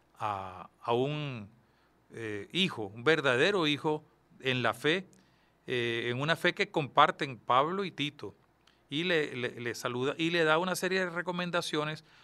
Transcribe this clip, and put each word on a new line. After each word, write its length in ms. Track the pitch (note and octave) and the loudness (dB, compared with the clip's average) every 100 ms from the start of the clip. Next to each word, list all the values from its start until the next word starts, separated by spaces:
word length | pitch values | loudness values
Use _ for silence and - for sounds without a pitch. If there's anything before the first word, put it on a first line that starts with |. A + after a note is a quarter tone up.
| _ - | _ -8
a, 520 | A2 G2 F#2+ F2+ E2+ _ | -6 -4 -8 -12 -16 _
a 120 | - | 0
un, 560 | A#2+ C3+ D3+ D3 A#2+ G2+ - _ _ _ _ _ | 0 0 -2 -6 -8 -12 -18 _ _ _ _ _
eh, 380 | - A2 G#2 G2 | -12 -8 -8 -6
hijo, 360 | - F#3 - G2+ | -2 -2 -2 -8
un 160 | A2 | -4
verdadero 640 | B2+ D#3+ C#3 B2 E3+ G#3 D#3 | 2 2 4 4 4 2 0
hijo 360 | C#3 D#3+ D3+ - _ _ - | 0 -2 -4 -6 _ _ -8
en 240 | C3 B2+ | -2 0
la 100 | A#2 | 0
fe, 340 | G#2+ D3 F3+ F#3+ - _ _ _ _ - | 0 0 0 -2 -16 _ _ _ _ -6
eh, 400 | B2+ A#2 A#2 A#2 | -2 -2 -2 -2
en 100 | B2 | -2
una 160 | D3 E3 | 0 0
fe 200 | F3 E3+ | 0 0
que 160 | G3 | -2
comparten 640 | E3+ C3+ - D3+ - C#3+ A2+ | 0 2 6 6 4 -6 -8
Pablo 480 | - B2 D3+ F#3+ F#3+ | 2 4 4 0 -4
y 60 | |
Tito, 440 | - C#3+ - G#2 - _ _ _ _ _ | -4 -6 -4 -12 -14 _ _ _ _ _
y 140 | C#3+ | -4
le, 320 | F3+ E3 C#3+ C3 | 2 2 2 -2
le, 260 | A#2+ A#2 | -4 -4
le 140 | A#2+ A2 | -6 -4
saluda 400 | B2+ B2 C3 - | -4 -2 -2 0
y 140 | E3 | 0
le 120 | F3 | 2
da 140 | D#3 D#3 | 4 4
una 180 | F#3 F3 | 2 -2
serie 260 | F3+ F#3+ | 0 0
de 100 | F3+ | -2
recomendaciones 920 | E3+ E3+ F3 F3 E3+ E3 D#3 D3+ D#3 - - | -4 -4 -4 -2 -2 -2 -2 -2 -6 -12 -20